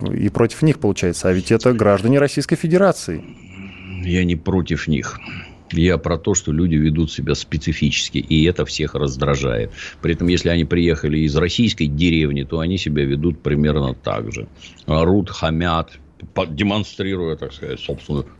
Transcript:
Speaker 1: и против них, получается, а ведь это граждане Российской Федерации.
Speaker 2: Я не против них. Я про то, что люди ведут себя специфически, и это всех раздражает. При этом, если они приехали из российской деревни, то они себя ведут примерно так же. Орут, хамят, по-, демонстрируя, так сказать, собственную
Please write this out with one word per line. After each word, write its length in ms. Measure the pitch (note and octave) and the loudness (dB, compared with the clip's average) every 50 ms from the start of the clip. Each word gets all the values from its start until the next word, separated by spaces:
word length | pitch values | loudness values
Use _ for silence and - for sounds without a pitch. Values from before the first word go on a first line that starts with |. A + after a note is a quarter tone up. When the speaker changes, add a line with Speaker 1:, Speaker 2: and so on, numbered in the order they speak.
| G#2 G2+ G2+ - | 2 -2 -2 0
Speaker 1:
и 120 | - G#2 | 0 0
против 320 | - - A#2 A2+ - - D3+ | 2 2 2 2 2 2 2
них, 180 | D#3 C#3+ - | 2 2 4
получается, 480 | - G#2 F#2+ - - F2+ E2+ - - F#2 | 2 0 0 2 0 -2 -2 0 2 2
а 40 | F#2 | 2
ведь 200 | F#2 F#2 - A2+ | 2 2 2 2
это 200 | A2+ - B2+ B2+ | 4 4 4 4
граждане 440 | A2+ G#2+ G2+ G2+ G2 F#2+ A2+ C3+ C#3 | 4 6 4 4 4 4 4 4 4
Российской 380 | C#3+ C#3 - - C#3 - E3+ | 4 2 0 -2 -2 0 -2
Федерации. 640 | D#3+ - E3 D#3+ F3+ G3 F#3+ E3 - - - E2+ - - - - - - - F#2 F#2+ G2 G2 - - F#2 F#2 F#2 F2+ F2+ | 0 0 2 4 4 4 4 2 0 -4 -6 -8 -8 -8 -12 -20 -20 -20 -20 -18 -18 -18 -18 -18 -18 -16 -12 -10 -6 -2
Speaker 2:
Я 220 | F2+ F2 F2+ F2+ | 0 2 2 2
не 120 | F2 F2 | 2 0
против 520 | D#2 - F#2+ F2+ F#2 E2 - E2 D2+ - - | 0 0 0 0 0 0 0 -2 -4 -2 0
них. 320 | D2+ C2 A#1 - - - - - - - - - - - - - - | -2 -2 -2 -4 -10 -12 -14 -14 -14 -14 -16 -18 -20 -20 -14 -6 0
Я 260 | E2+ E2 F2+ F2+ D2+ | 2 2 4 2 2
про 200 | - D2+ E2+ D#2+ | 0 -2 -4 -2
то, 160 | - - G2+ | 0 2 0
что 160 | - - - | 2 2 0
люди 240 | D2 D#2 F2+ F2+ D#2+ | 0 0 2 2 2
ведут 380 | D2+ D2+ D#2 D2+ D#2 E2 D2+ - | 2 2 2 2 2 0 -2 -2
себя 240 | - C2 C#2 D2 | -6 -2 -2 -2
специфически, 840 | - - - - D2+ - - D#2 - - C#2+ C2 - - - - D2 | -2 -4 -4 -6 -4 -2 -2 -2 0 0 0 0 0 -2 -2 -4 -6
и 240 | - - D#2 D#2 D#2 | -2 0 2 4 4
это 200 | D#2+ D2 - D2+ | 4 2 0 -2
всех 320 | - - - D2+ C#2+ - | -4 -4 -6 -6 -4 -4
раздражает. 760 | C#2 D2 C#2 C2 B1+ C#2 C#2 C#2+ C2 C2 C2 A#1 A1+ A1 A1 - - - - - - - | -2 -2 -2 -2 -2 0 0 0 0 0 -2 -2 -2 -4 -6 -8 -12 -16 -16 -12 -6 -2
При 120 | E2 E2+ | -2 -2
этом, 120 | D#2+ E2+ | 0 2
если 220 | F2 F2 E2 - F2 | 2 2 2 2 2
они 160 | E2+ E2+ E2 | 2 2 2
приехали 540 | D2 F2 F2 E2+ E2+ D#2+ D2+ - D#2 D2 D#2 | 2 2 2 2 2 2 0 0 -2 0 2
из 180 | D#2 D#2 C#2+ | 0 2 2
российской 500 | D2+ E2 - - - A#2+ A2 - - E2 | 2 0 0 2 2 2 2 2 0 -2
деревни, 560 | D2 C#2+ D2 E2 F2 E2 D#2+ D#2 C#2+ C#2+ C#2 C#2 | -2 0 2 2 2 4 2 2 0 0 -2 -4
то 160 | C#2+ E2+ E2 | -4 -4 -4
они 180 | D#2+ E2+ F#2+ | -2 -2 -2
себя 280 | F2+ - D#2 D2+ D2 C#2+ | -2 -2 -2 0 0 0
ведут 360 | C2+ C#2 C#2+ D2+ F2 D#2 - | 0 0 0 0 -2 -2 -2
примерно 540 | - C#2+ C#2+ C#2+ D2 D2+ D2+ D2+ C#2+ C2 B1 | -2 -2 0 2 2 2 2 0 0 -2 -4
так 380 | - - - G1+ G#1+ A1 A1 - | -6 -6 -6 -4 -4 -6 -8 -8
же. 160 | C2 - - - - - - - - - | -10 -12 -14 -16 -20 -20 -20 -20 -12 -4
Орут, 440 | - D2+ D#2 E2 E2+ F#2+ G#2 F#2+ - | -2 0 2 4 4 2 2 0 -2
хамят, 640 | - - - D#2+ D#2+ D#2+ E2+ F2 E2 E2 E2 - - - - - _ - - - - | -6 -4 -2 -2 0 0 0 0 0 0 -2 -4 -10 -20 -20 -20 _ -20 -18 -10 -4
по-, 100 | - F#2+ | -4 -4
демонстрируя, 920 | E2 D2+ C#2+ G#2 G2+ G2 G#2+ G2+ - - - G2+ F#2+ G2 F#2 F2 D#2+ D#2 | -4 -2 -2 0 0 0 -2 -4 -6 -6 -6 -6 -4 -4 -4 -4 -4 -6
так 160 | D2+ - C2+ - | -6 -8 -12 -12
сказать, 260 | - - - C2 - | -12 -10 -10 -10 -10
собственную 480 | - - C#2+ - - - D2+ C#2+ C2 - - - | -8 -10 -10 -10 -8 -6 -6 -6 -6 -8 -10 -10